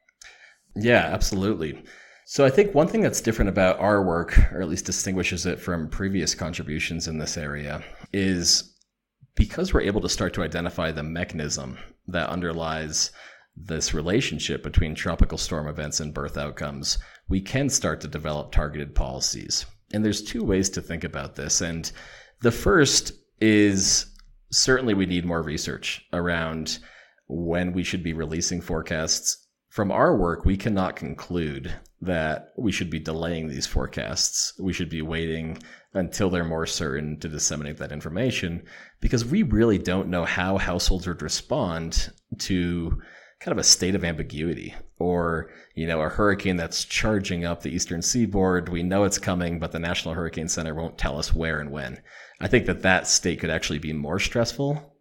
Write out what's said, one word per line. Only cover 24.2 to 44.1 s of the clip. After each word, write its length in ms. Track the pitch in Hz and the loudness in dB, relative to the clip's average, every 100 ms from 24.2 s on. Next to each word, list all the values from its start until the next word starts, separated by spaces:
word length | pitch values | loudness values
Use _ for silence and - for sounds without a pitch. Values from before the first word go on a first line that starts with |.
| - - _ | -20 -20 _
certainly 440 | - - 127 127 | 0 4 4 4
we 120 | 98 90 | 2 2
need 180 | 90 | 0
more 180 | 87 82 | 0 -2
research 600 | 78 78 - 64 - - - | -2 -4 -4 -6 -6 -8 -6
around 680 | 87 87 82 80 80 78 - - - - _ - | -2 0 0 -2 -4 -6 -8 -12 -20 -20 _ -8
when 440 | 82 85 85 90 | -4 0 0 0
we 120 | 90 | -2
should 180 | 87 92 | -2 -2
be 120 | 85 | -2
releasing 460 | 80 78 80 - 87 | -4 -4 -2 -2 -2
forecasts. 840 | - 80 - 80 80 - - - _ _ _ | -2 -4 -2 -2 -2 -2 -2 -6 _ _ _
From 240 | - 98 | -2 0
our 240 | 107 156 127 | 4 4 4
work, 280 | 85 82 | 2 2
we 120 | - 98 | 2 2
cannot 400 | 120 98 92 - | 0 0 0 -2
conclude 760 | 69 - - 87 78 69 69 76 - - | -8 -8 -4 -2 -2 -4 -6 -8 -12 -8
that 460 | 90 87 78 76 - - | -2 0 0 -2 -6 -4
we 160 | 98 | -2
should 180 | - 90 | 0 -2
be 80 | 80 | -4
delaying 500 | 80 80 82 82 78 | -4 -4 -2 -2 -4
these 180 | 65 - | -6 -2
forecasts. 840 | - - - 55 - - - - - | -2 -2 -4 -4 -2 -2 -2 -4 -4
We 140 | 95 | -4
should 180 | 85 82 | -2 -4
be 120 | 82 | -4
waiting 560 | 78 82 82 80 80 82 - - _ | -4 -2 -2 -2 -6 -10 -14 -20 _
until 340 | 98 85 - 98 | -4 -2 0 0
they're 160 | 90 | 2
more 220 | 82 80 80 | 0 -2 -2
certain 520 | - 78 69 76 76 | -4 -2 -4 -4 -6
to 80 | 82 | -6
disseminate 500 | 73 - 76 73 73 | -4 -4 -4 -8 -8
that 140 | 69 | -10
information, 720 | 76 78 87 127 - 90 85 - - - _ | -10 -6 -2 -2 0 -2 -6 -10 -20 -20 _
because 240 | - 117 | 0 2
we 180 | 117 190 | 2 2
really 360 | 165 107 117 95 | 4 4 6 4
don't 300 | 90 92 85 | 2 0 0
know 160 | 90 | 0
how 340 | 82 - 92 98 | 0 0 0 0
households 480 | - 90 - 95 90 | 0 0 2 2 0
would 160 | 82 | -6
respond 880 | 76 - - 143 98 82 82 - - - _ - | -4 -6 -2 -2 0 -2 -2 0 0 -4 _ -8
to 640 | - 92 87 87 82 - - - - - | -2 0 2 0 -2 -4 -6 -20 -20 -12
kind 120 | - | -4
of 60 | - | 2
a 60 | |
state 300 | - - 90 | 4 6 4
of 100 | 98 | 0
ambiguity 720 | 85 | 0